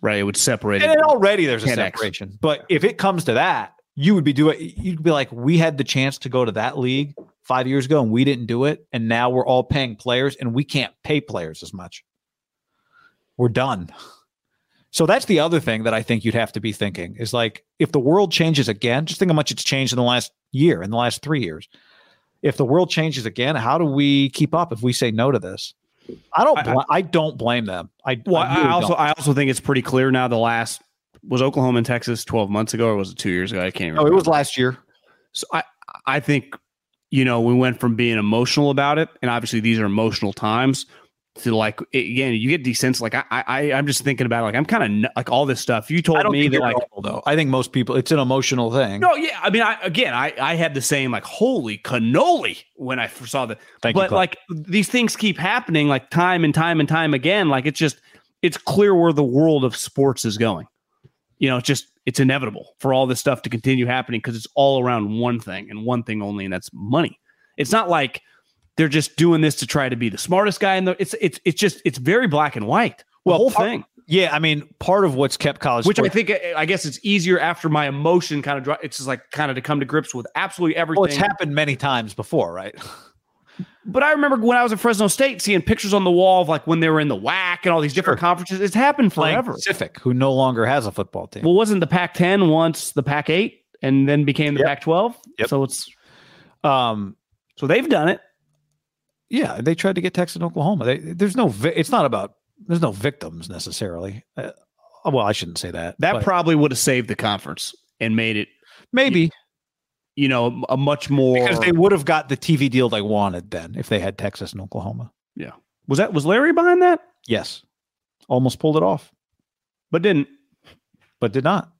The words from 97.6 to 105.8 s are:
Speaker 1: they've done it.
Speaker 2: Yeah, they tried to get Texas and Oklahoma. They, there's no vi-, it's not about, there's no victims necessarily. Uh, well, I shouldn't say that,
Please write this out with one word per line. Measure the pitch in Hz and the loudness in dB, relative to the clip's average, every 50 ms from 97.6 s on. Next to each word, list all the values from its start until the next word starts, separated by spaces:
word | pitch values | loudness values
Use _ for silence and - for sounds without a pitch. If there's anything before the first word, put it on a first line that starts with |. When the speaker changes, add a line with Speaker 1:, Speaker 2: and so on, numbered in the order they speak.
| - 135 | 0 0
Speaker 1:
they've | 165 233 269 330 | 2 2 2 2
done | 247 175 151 170 | 0 2 2 0
it. | 196 - - _ _ _ _ _ _ _ _ _ _ _ _ _ _ _ _ _ _ _ _ - | -2 -2 -6 _ _ _ _ _ _ _ _ _ _ _ _ _ _ _ _ _ _ _ _ -6
Speaker 2:
Yeah, | 220 254 320 - - - | -2 -2 -2 -2 -4 -4
they | 117 147 165 | -2 -2 0
tried | 165 - 190 190 | 0 0 -2 -2
to | 180 | -2
get | 175 185 - | -4 -4 -2
Texas | - 180 170 - | -2 -4 -4 -4
and | 175 170 | -6 -6
Oklahoma. | 170 170 175 143 165 208 165 110 | -6 -4 -2 0 0 0 0 0
They, | 120 131 151 | 0 -2 -2
there's | 151 160 170 170 196 208 185 | -4 -8 -4 -2 -2 0 0
no | 254 240 165 | 0 0 0
vi-, | 107 98 110 160 - | 0 0 -2 0 0
it's | 175 160 - | 0 0 0
not | - 226 160 | 2 2 2
about, | 135 117 104 98 101 - _ _ _ _ _ - - | 2 0 -2 -4 -8 -12 _ _ _ _ _ -6 -4
there's | 170 170 | -2 0
no | 160 123 | 0 -2
victims | 101 101 98 143 - - - 82 80 82 82 87 | -2 -2 -4 -4 -4 -6 -10 -14 -14 -14 -16 -14
necessarily. | 92 85 - - 87 - 110 95 85 85 87 98 101 110 - _ _ - | -14 -12 -12 -12 -10 -8 -8 -8 -8 -8 -10 -10 -12 -14 -18 _ _ -14
Uh, | - - - _ _ _ _ _ _ _ _ _ - | -14 -14 -16 _ _ _ _ _ _ _ _ _ -4
well, | - 143 127 107 | 0 0 2 2
I | 101 | 2
shouldn't | 107 - 92 85 85 - | 0 -2 -4 -8 -10 -10
say | - 90 | -10 -10
that, | 85 82 | -8 -10